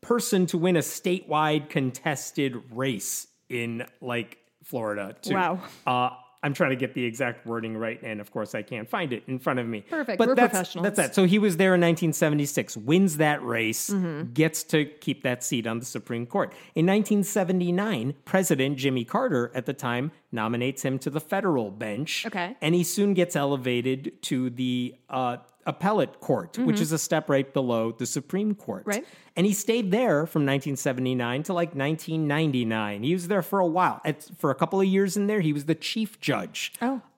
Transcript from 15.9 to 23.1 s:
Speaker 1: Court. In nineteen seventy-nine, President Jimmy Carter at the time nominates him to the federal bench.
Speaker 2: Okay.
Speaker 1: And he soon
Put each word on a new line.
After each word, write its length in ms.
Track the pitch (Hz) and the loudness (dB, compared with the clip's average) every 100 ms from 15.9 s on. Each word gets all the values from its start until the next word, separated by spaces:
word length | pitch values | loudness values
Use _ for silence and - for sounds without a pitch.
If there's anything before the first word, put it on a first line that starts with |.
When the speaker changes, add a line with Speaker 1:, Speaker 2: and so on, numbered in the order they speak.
| 117 - 117 120 | -10 -8 -8 -4
Speaker 1:
Court. 280 | 202 180 - - | -2 -4 -6 -8
In 120 | - 170 | 0 4
nineteen 360 | 196 202 208 | 4 4 2
seventy-nine, 920 | 190 - 180 185 175 175 208 165 117 143 - | 2 0 0 0 2 0 0 -2 -4 -6 0
President 520 | 190 185 147 131 139 | 2 4 2 2 2
Jimmy 260 | 135 131 | 0 0
Carter 480 | 120 202 262 143 120 | 0 0 2 2 0
at 120 | 131 123 | -4 -6
the 60 | |
time 380 | 131 127 120 143 - _ | -4 -2 -2 -4 -8 _
nominates 520 | 120 110 120 123 139 | -4 -2 0 -2 -2
him 140 | 139 131 | -2 -2
to 100 | 147 | -2
the 100 | 143 | -6
federal 500 | - 196 196 143 110 | -4 -2 2 0 0
bench. 540 | 101 110 104 156 - 233 | -6 -6 -6 -4 -4 -4
Speaker 2:
Okay. 280 | 208 175 254 | -4 -6 -2
Speaker 1:
And 120 | 151 175 | 2 2
he 80 | |
soon 300 | 170 - 202 | 2 2 2